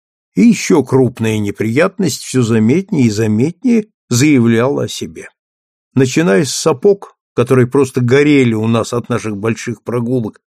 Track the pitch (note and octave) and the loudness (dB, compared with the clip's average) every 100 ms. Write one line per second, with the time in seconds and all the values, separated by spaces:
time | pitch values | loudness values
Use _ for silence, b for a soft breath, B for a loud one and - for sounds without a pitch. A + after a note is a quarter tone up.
0 | _ _ _ - A#3 G3 - E3+ B2+ C3+ | _ _ _ 0 2 2 0 0 2 2
1 | B2 B2+ A2+ G#2+ G2+ - A2 B2 F#3 - | 0 0 -2 -2 -4 -4 -4 0 -2 -2
2 | F#3 - - B2+ A2+ A2+ A2 E3 F#3+ D#3 | -4 -4 -6 -2 0 2 2 0 -2 0
3 | A#2 G#2 A2 G#2+ D3 - B3+ A#3 G#3 _ | 0 0 -2 0 -2 -2 -2 0 -2 _
4 | - A#2+ D3+ C3+ A#2 A2+ B2+ C#3+ A#2 - | -4 0 2 4 2 2 0 -2 -6 -10
5 | F#2+ D#2 - _ _ _ _ _ _ B2+ | -14 -16 -20 _ _ _ _ _ _ -2
6 | C3 D#3 E3+ F#3+ D3+ - D#3+ B2+ G3+ G3 | 0 0 0 0 0 -2 -2 0 2 0
7 | - _ _ - A#2+ C3 B2 C#3 C3 - | -4 _ _ -4 0 2 2 2 0 0
8 | B2 C#3 D3 C#3+ A#2+ A2 A2 A#2 G#2 A#2+ | 0 2 4 4 2 0 0 -2 -2 -6
9 | - A#2 A2 G2+ A2 A2 - A2+ - A#2+ | -4 -6 -6 -6 -4 -4 -6 -10 -8 -6
10 | A#2 B2+ G#2+ - _ | -4 -4 -6 -10 _